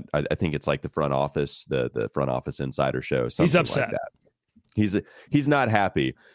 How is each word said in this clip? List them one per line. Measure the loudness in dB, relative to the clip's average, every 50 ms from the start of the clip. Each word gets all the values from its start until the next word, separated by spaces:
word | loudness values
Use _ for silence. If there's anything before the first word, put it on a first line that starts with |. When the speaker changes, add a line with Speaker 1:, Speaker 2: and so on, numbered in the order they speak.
| -4 -2 -2 -2
Speaker 1:
I, | 0 -2
I | -2
think | -2 -2 -2 -2
it's, | -2 -2
like, | -2 -4 -2
the | -4 -6
front | -2 -2 0 0
office, | 2 0 0 0 0 -2 -2 -2 -4 -8 -6
the, | -4 -2 -2 -2 -2
the | -2 -4 -6 -4
front | -2 -2 0 0
office | -2 -4 -4 -6 -6 -6
insider | -6 -6 -2 -2 -2 0 0 -4
show, | -4 -2 -2 -2 -2
Speaker 2:
He's | -2 0
Speaker 1:
something | 0 2 4 4 2
Speaker 2:
upset. | 2 2 0 0
Speaker 1:
like | 0 -2
that. | -4 -8 -8 -10 _ _ _ _ _ _ _ _ _ -20 _ _ 0
He's, | 0 0 2 0 -2 -4 -4 -20 -20 -8 0
he's | 0 2 4
not | 4 4 4 4 4
happy. | 4 4 4 4 2 0 0 0 -2 _ -20 -20